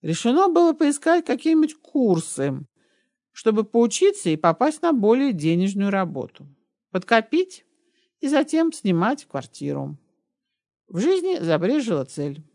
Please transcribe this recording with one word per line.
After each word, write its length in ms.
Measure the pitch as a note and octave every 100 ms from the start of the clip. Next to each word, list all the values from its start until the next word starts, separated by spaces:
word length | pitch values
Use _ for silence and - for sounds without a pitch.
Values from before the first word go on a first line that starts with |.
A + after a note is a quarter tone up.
Решено 480 | D#3 E3 A#3 C#4 F#4+
было 240 | E4 E4+
поискать 540 | D#4+ D4 C#4+ D#4+ E4+ E4+
какие-нибудь 480 | D#4+ D#4+ D#4+ D4+ -
курсы, 800 | - D4 A#3+ E3+ - - C3+ C3+ C#3+ _ _ _ _ _ _
чтобы 320 | - A3+ G#3+
поучиться 680 | G#3+ A#3 A#3 - G4 G4 F3
и 60 | D#3
попасть 440 | E3+ D#3+ C#4 D4+
на 140 | E4+
более 400 | C#4 G3+ A#3+ C#4
денежную 560 | F#3 D#3 E3+ F#3+ G3 G3
работу. 560 | G3 F3+ C3+ - _ C#3+ _ _ _ _
Подкопить 760 | F#3 - A3+ A3 D#4 F#4 - _ _ _ _ _ _
и 80 | C#4
затем 440 | D4+ D#4 D#4 E4
снимать 540 | - G3+ E3+ G3 C#4 -
квартиру. 720 | C#3 - - C#3+ C#3 C#3 C#3+ _ _ _ _ _ _ _ _ _
В 100 | E3+
жизни 400 | C4 F#4+ F4+ F4+
забрежила 640 | E3 D#3 F#3 D4 A#3 D#3+
цель. 380 | C3+ - D3 C#3+ -